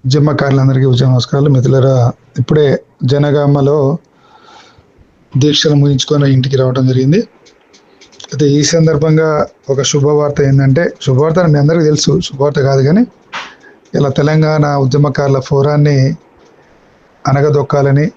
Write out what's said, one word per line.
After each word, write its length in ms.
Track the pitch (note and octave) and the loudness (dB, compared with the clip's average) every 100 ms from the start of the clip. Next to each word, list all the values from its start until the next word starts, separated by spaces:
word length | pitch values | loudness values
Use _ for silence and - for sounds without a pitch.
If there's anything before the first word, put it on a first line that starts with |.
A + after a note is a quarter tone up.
| C3 | 0
ఉద్యమకారులందరికీ 800 | D3 D3 C#3+ C#3 C3+ C3+ C3 C3 | 0 0 0 0 0 2 0 0
ఉద్యమ 160 | B2 C3 | 2 2
నమస్కారాలు. 380 | B2+ - C#3 D3 C3 | 0 -2 -2 2 2
మిత్రులారా, 380 | B2+ C3+ C3 C3 A#2+ - _ - | 2 2 2 2 0 -4 _ -6
ఇప్పుడే 240 | B2 D#3 C#3+ C3+ - _ B2+ | -2 2 2 0 -6 _ -2
జనగామలో 640 | C#3+ D3 C#3+ C#3+ C#3+ C#3 D3+ C3+ E3 _ _ _ - - - - _ _ _ _ _ _ C3+ | 0 0 0 0 0 0 0 0 -2 _ _ _ -20 -20 -20 -20 _ _ _ _ _ _ -2
దీక్షలు 380 | D3 D3 - D3 | 0 0 0 2
ముగించుకొని 460 | C#3+ C3+ - D3 C#3+ C3 | 2 0 -2 -2 2 2
ఇంటికి 200 | C3 C3+ | 0 -2
రావడం 220 | C3 B2+ C3 | -2 0 0
జరిగింది. 280 | B2+ C3 F3+ - _ - _ _ - _ _ - - - | 0 0 0 -2 _ -20 _ _ -20 _ _ -20 -20 -14
అయితే 160 | C3+ C#3+ C#3+ | -2 0 0
ఈ 20 | D3 | 0
సందర్భంగా 560 | E3 D#3+ D3+ D#3+ D#3 D#3+ D3+ - _ - | 0 0 0 0 0 0 -2 -4 _ -6
ఒక 100 | C3+ C3+ | -4 -2
శుభవార్త 500 | D3 C#3 D3 D3 D3 C#3+ | -2 0 0 -2 0 0
ఏంటంటే, 360 | C3+ C3+ C3+ F3 - - | 2 2 0 -2 -4 -2
శుభవార్త 340 | C3 D#3 E3 | 0 0 0
అని 140 | F3 | 2
మీ 60 | D3 | 2
అందరికీ 220 | C#3+ E3 D3+ | 2 2 0
తెలుసు, 200 | D3+ - D3 - | 0 0 -2 -4
శుభవార్త 320 | C3+ C#3+ C#3+ C3+ | -4 -2 0 0
కాదు 140 | C3+ C3+ | 0 2
కానీ, 160 | F#3+ B3 _ _ - - - - - _ E3 | 2 0 _ _ -16 -16 -20 -20 -20 _ -4
ఇలా 120 | C#3 C3 | -2 0
తెలంగాణ 440 | D3 D#3 D#3 D#3 D3 C#3+ C3+ | 0 0 0 0 -2 -2 -2
ఉద్యమకారుల 540 | C#3+ D3 D3 C#3 C3+ C3 | 0 0 0 -2 -2 -2
ఫోరాన్ని 480 | C#3 C#3 D3 D3 C#3 C3+ D#3+ _ _ - _ _ _ _ _ _ _ - | -2 0 0 2 2 0 -4 _ _ -20 _ _ _ _ _ _ _ -4
అనగదొక్కాలని 840 | C#3 D3 C#3+ C#3 C#3+ C#3 C3+ D#3+ | 0 0 -2 -2 -2 0 0 -2